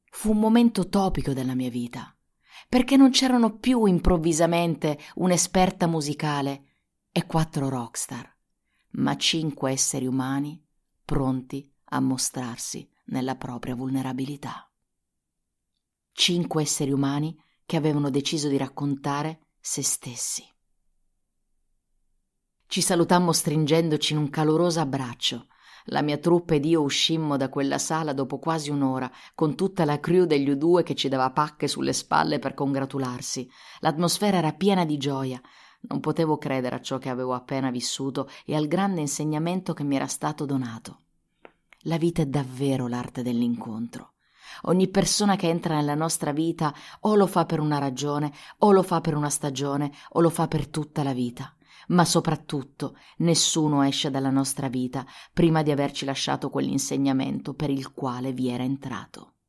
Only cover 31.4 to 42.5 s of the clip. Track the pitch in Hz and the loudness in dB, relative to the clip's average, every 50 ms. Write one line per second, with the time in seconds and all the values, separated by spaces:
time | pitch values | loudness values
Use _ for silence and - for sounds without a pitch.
31.4 | 151 151 - - 147 139 143 139 135 135 135 - - - 156 156 156 160 151 143 | -2 -2 -2 -4 -4 -4 -2 -2 -2 -2 -2 -4 -2 0 2 2 2 2 0 -2
32.4 | - 135 135 - 143 139 139 139 135 135 - 139 135 127 123 127 131 - - 135 | -4 -4 -4 -4 -2 -2 -2 -2 -4 -4 -4 -4 -4 -6 -6 -8 -8 -8 -8 -8
33.4 | 123 - - - - - - - - 156 147 156 175 165 - - 214 208 190 180 | -10 -12 -16 -20 -20 -20 -8 -4 -2 0 0 2 0 0 2 2 2 2 2 2
34.4 | 156 156 151 - 185 202 196 185 175 151 151 143 135 143 139 135 135 131 127 123 | 2 0 0 0 2 4 4 4 2 0 -2 -2 -2 -2 -2 -2 -4 -6 -8 -10
35.4 | - - - - - - _ _ - - 135 139 - 156 156 170 165 156 151 147 | -14 -20 -20 -20 -20 -20 _ _ -10 -8 -8 -4 -2 -2 0 0 0 0 0 -2
36.4 | - 139 135 131 123 123 120 120 - - 135 127 131 135 127 123 127 127 127 120 | -2 -2 -2 -2 -2 -4 -6 -6 -6 -6 -6 -6 -6 -6 -6 -4 -4 -4 -6 -6
37.4 | 123 - 139 135 135 131 123 123 117 - - - 135 139 123 139 135 - - - | -6 -6 -4 -2 -2 -2 -2 -4 -4 -6 -6 -4 -6 -4 -4 -4 -6 -6 -10 -14
38.4 | - - 147 151 151 147 175 180 196 196 190 165 147 139 - - 151 151 151 151 | -8 -4 -2 -2 0 0 0 0 0 0 0 -2 -2 -4 -4 -4 -2 -2 -2 -2
39.4 | 160 170 180 185 185 - 156 - 143 143 139 135 127 135 - - - 151 147 - | -2 -2 -2 -4 -4 -6 -6 -4 -2 -2 -2 -2 -2 -4 -6 -6 -6 -6 -4 -4
40.4 | 151 135 139 131 127 117 113 113 - - - _ _ _ _ _ _ _ _ _ | -4 -2 -2 -2 -4 -6 -10 -12 -14 -16 -20 _ _ _ _ _ _ _ _ _
41.4 | - - _ _ _ _ _ _ - 156 160 160 165 170 170 170 156 139 131 147 | -20 -20 _ _ _ _ _ _ -4 -4 -2 0 0 0 2 0 0 0 0 -2
42.4 | 135 127 | -4 -4